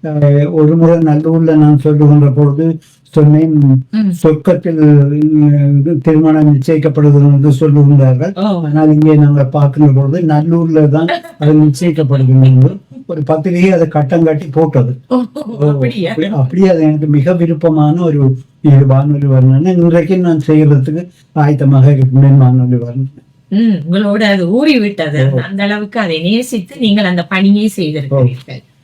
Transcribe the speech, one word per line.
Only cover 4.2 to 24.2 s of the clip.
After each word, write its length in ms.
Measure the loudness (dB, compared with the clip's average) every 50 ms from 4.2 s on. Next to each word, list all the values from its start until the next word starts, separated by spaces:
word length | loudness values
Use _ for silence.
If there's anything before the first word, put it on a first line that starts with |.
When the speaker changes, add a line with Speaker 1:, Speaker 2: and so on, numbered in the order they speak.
| 0
Speaker 1:
"சொர்க்கத்தில், 560 | -2 -2 0 -2 -2 -2 -2 -2 -6 -2 0 2 4 4 4 2 0 0 -2 -2 0
ம், 680 | 2 2 2 2 2 2 0 0 0 0 0 0 -2 -2
திருமணம் 540 | 0 0 0 2 2 2 2 2 2 2 2
நிச்சயிக்கப்படுகிறது" 760 | 0 0 -2 -2 0 0 -2 -2 0 2 2 4 4 4 4 2
என்று 180 | 2 2 0
சொல்லுகின்றார்கள். 800 | 0 0 0 2 2 4 4 4 4 4 4 2 0 0 -2 -6 -6
Speaker 2:
ஓ. 300 | -4 -4 -4 -4 -4 -4
Speaker 1:
ஆனால் 280 | -4 -2 0 2 2 2
இங்கே 220 | 2 2 2 4
நாங்கள் 300 | 4 4 2 2 0 -2
பார்க்கின்ற 460 | -2 -2 -2 -2 -2 0 2 2 2
பொழுது 300 | 2 2 0 -2 -2 -2
நல்லூர்ல 680 | -2 -2 -2 -2 0 0 -2 -2 -2 0 0 2 2 2
தான் 180 | 0 0 -2 -2 -4 -8 -8 -14 -12 _
அது 140 | -2 0 2
நிச்சயிக்கப்படுகின்றது. 1200 | 4 2 2 0 0 -2 -4 -2 -2 -2 -2 0 0 0 2 2 4 4 4 4 4 2 2 0 -6 _ _ -20 -20 -14
ஒரு 180 | -12 -8 -8 -4
பத்திரிகை 480 | -4 -4 -4 -2 -4 -2 0 0 0
அதை 160 | 2 0 0 0
கட்டம் 360 | -2 -4 -4 -2 0 0 0
கட்டி 220 | 0 -2 -4 -6
போட்டது. 520 | -6 -2 -2 -2 0 0 -2 -2 -2 -4 -10 -8 _
Speaker 2:
ஓ, 140 | -4 -4 -4 -6 _
Speaker 1:
ஓ, 360 | -14 -14 -12 -8 -4 -2 -2
Speaker 2:
அப்படியா? 400 | -2 -2 -4 -6 -4 -6 -6 -6
Speaker 1:
அப்படி, 180 | -4 -6 -6 -4
அப்படியே 420 | -2 -4 -4 -4 -2 0 0 2
அது 120 | 2 0
எனக்கு 260 | 0 -2 -2 -2 -2 -2
மிக 260 | 0 0 0 0 -2
விருப்பமான 680 | -2 -2 -2 -4 -2 -2 -2 0 0 0 0 0 -2
ஒரு 360 | -2 -2 -2 0 0 -2 -2 -4 -10 _ _ _
இது 240 | 0 2 4 4 4
வானொலி 420 | 2 2 0 0 -2 -2 -2 -2 0
வர்ணனை. 400 | 0 2 2 2 2 2 0 0
இன்றைக்கு 500 | 0 0 0 2 2 0 0 0 -2 -2
நான் 240 | 0 -2 -2 -2 0 0
செய்யறதுக்கு 600 | 0 2 2 2 2 0 0 -2 -6 -8 -10 -12 _ _ _ _ _
ஆயத்தமாக 560 | -2 -2 0 0 0 0 0 2 4 4 4
இருக்கின்றேன் 460 | 2 2 0 0 2 2 4 4 4 4
வானொலி 380 | 4 2 2 0 0 0 -2
வர்ணனை. 460 | -4 -4 -6 -8 -8 -10 -10 _ -20 _ _ _ _ _ _
Speaker 2:
ம், 420 | -4 -2 0 0 -2 -2 -4 -4
உங்களோட 300 | -4 -2 -2 -2 -2 -2